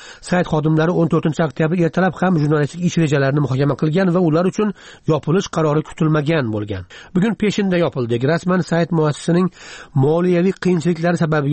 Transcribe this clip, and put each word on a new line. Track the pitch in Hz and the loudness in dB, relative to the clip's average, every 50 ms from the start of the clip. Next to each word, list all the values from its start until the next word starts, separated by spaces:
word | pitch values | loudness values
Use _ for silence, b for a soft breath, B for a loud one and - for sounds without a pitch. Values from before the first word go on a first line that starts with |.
| B B B B B - | B B B B B -2
sayt | 180 180 170 - - | -2 -2 0 0 0
xodimlari | 156 147 156 160 151 156 165 180 | 0 0 2 2 2 2 2 2
o'n | 165 165 160 | 0 0 2
to'rtinchi | - 160 - 170 139 - 170 151 | 0 0 0 0 -2 0 -2 -2
oktyabr | - - 160 156 170 190 170 160 | -2 -2 -2 0 0 0 0 0
ertalab | - - 185 185 - - | 0 0 0 0 0 0
ham | 180 185 185 160 | 0 0 2 2
jurnalistik | 147 147 156 151 147 139 - 170 175 175 | 2 2 2 2 0 -2 -4 -2 -4 -2
ish | - 175 165 | 0 0 0
rejalarini | 147 143 143 139 135 139 151 147 | 2 2 2 2 2 0 0 0
muhokama | 123 131 127 143 143 135 - | 0 0 0 0 0 0 0
qilgan | - 156 151 185 196 185 165 | -2 0 0 2 2 2 2
va | 185 185 165 | 2 2 2
ular | 147 160 180 190 | 2 2 2 0
uchun | - - 214 214 190 B B B B B B - | 0 0 -2 -2 -2 B B B B B B -2
yopilish | 156 143 - 151 151 196 196 - - | -2 0 0 0 0 0 0 -2 -2
qarori | 170 160 156 147 156 156 - | -2 0 0 0 0 -2 -4
kutilmagan | - - 165 156 156 151 147 139 165 160 131 113 107 | -4 -2 0 2 2 0 0 0 0 0 0 -2 -4
bo'lgan. | 104 104 101 104 92 90 - B B B B B | -4 -6 -6 -8 -10 -10 -14 B B B B B
Bugun | 185 175 233 202 | 0 0 0 0
peshinda | - - 208 - - 202 190 180 170 170 | 0 0 -2 0 0 0 0 2 0 0
yopildik. | 139 - 139 123 113 120 117 123 135 | 0 -2 -2 -2 -2 -2 0 0 0
Rasman | 165 170 - 180 180 185 160 - | 0 0 0 0 0 0 0 0
sayt | 170 165 170 - 175 | 0 0 0 0 0
muassisining | 160 156 151 143 - - - 170 175 185 170 B B B B B B B B B 135 131 | 0 0 0 -2 -4 -2 0 0 2 2 0 B B B B B B B B B 0 2
moliyaviy | 143 156 170 175 180 180 170 175 196 185 - - | 2 2 2 2 2 2 2 2 0 0 0 0
qiyinchiliklari | 185 180 170 143 175 180 165 165 175 175 165 | 0 0 0 0 0 -2 0 0 -2 0 0
sabab | 170 151 160 151 143 139 | 0 0 0 0 0 0